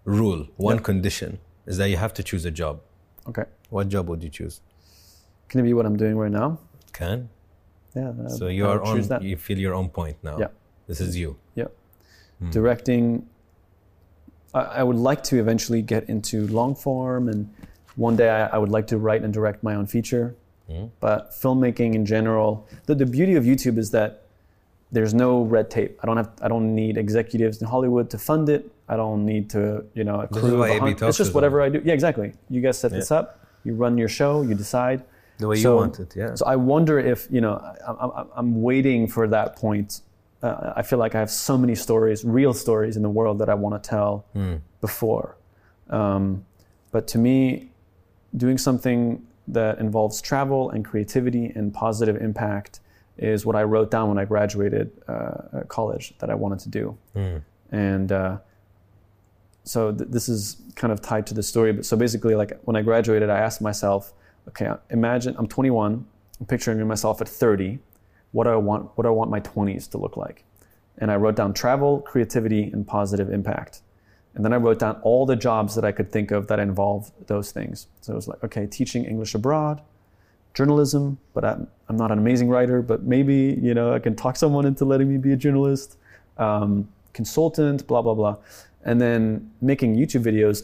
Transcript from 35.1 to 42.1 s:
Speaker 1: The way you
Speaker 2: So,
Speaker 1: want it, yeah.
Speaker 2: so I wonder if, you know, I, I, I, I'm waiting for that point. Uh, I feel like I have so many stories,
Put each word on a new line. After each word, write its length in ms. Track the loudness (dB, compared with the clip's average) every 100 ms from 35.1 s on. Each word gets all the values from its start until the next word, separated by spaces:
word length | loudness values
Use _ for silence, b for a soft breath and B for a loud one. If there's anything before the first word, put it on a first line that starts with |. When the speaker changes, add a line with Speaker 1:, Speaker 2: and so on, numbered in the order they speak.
| b b b
Speaker 1:
The 100 | 0
way 80 | 2
you 60 |
Speaker 2:
So, 160 | 6 6
Speaker 1:
want 220 | 4 -2
it, 140 | -10 -8
yeah. 180 | -6 -2
Speaker 2:
so 100 | 2
I 120 | 2
wonder 420 | 4 4 4 4
if, 280 | 2 0 0
you 80 | 0
know, 140 | 0
I, 380 | 0 -8 -14 -12
I, 160 | -6 -6 -6
I, 40 | -10 -4
I'm 260 | -2 0
waiting 460 | 2 4 4 2 0
for 180 | 0 2
that 280 | 2 0 -2
point. 460 | -2 -2 -4 -8 -16 _ _ _
Uh, 300 | -6 -4 -6 -6
I 60 |
feel 180 | 0 2
like 160 | 2 0
I 40 |
have 120 | -2
so 260 | -2 0 2
many 180 | 2 0
stories, 500 | 2 2 4